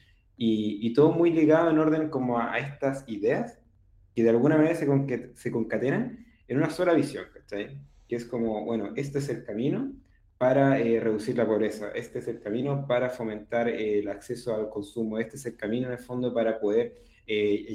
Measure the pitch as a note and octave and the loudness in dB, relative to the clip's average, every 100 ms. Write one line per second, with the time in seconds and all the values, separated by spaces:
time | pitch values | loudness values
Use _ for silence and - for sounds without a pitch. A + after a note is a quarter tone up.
0 | _ _ _ - A#2 G#2+ G#2+ G2+ A2+ C3 | _ _ _ -2 0 2 0 -2 0 4
1 | D#3 E3 E3+ D#3+ D#3 D#3 E3 D#3 D#3 D#3 | 4 6 2 4 6 6 4 4 2 2
2 | D#3 C#3 B2 A#2+ A2+ A2+ C#3 - C3+ C3+ | 0 -2 -2 0 -2 -4 -6 -4 -4 -4
3 | - G#2 G#2+ E3 A#3+ - _ _ _ _ | -8 -2 0 0 -4 -12 _ _ _ _
4 | _ - A2+ A#2 C#3 D#3 D#3 E3+ C#3+ C#3 | _ 2 4 6 4 6 4 2 2 2
5 | C3+ A#2+ - - A#2+ A#2 A2 G#2+ B2+ F#3 | 2 -4 -8 -10 -4 -4 -2 -2 0 0
6 | B3 - - _ - B2+ D#3+ E3 F3+ D#3+ | -4 -8 -20 _ -4 0 0 0 2 2
7 | C3+ G2 - - - G2+ G#2+ C#3 C#3 _ | 2 -4 -12 -18 -12 -10 -8 -12 -20 _
8 | - A#2+ A#2 B2 A2+ G#2+ A2 A2+ G2 A#2 | -8 -8 -6 -4 -2 -2 -2 -4 -4 -6
9 | C#3 C#3+ C#3 A2+ - G#2 C3+ G3 C#4 - | -4 -4 -4 -8 -6 -2 -2 -2 -4 -8
10 | _ _ _ - B2+ C3+ C#3 B2 A#2 A2+ | _ _ _ 0 2 4 4 4 2 2
11 | A2+ G#2+ A2+ A#2 A2 G#2+ G#2+ - G#2 - | 2 0 -2 0 2 2 0 -4 -8 -8
12 | - B2 A#2+ A2+ G#2+ A2+ C#3 C#3 C#3 B2 | -8 -8 -8 -8 -6 -4 -2 -2 0 0
13 | B2 - A2+ G#2+ - A#2 A#2 G#2 G#2+ G#2 | 0 -4 -6 -8 -4 -2 0 0 0 0
14 | G2+ G2+ - A#2+ A#2+ A2 G#2+ G#2+ G2+ A#2 | -2 -6 -8 -8 -4 -4 -4 -6 -8 -4
15 | A2 A2 A2+ - A#2+ - G#2+ A#2+ B2+ B2 | -4 -2 -4 -6 -12 -8 -4 -4 -4 -8
16 | - B2 B2 A#2 A2+ - G#2 A2 A#2+ - | -8 -4 -2 2 0 2 2 2 0 -6
17 | - _ - G#2+ G#2 G#2 - | -20 _ -4 0 2 0 -2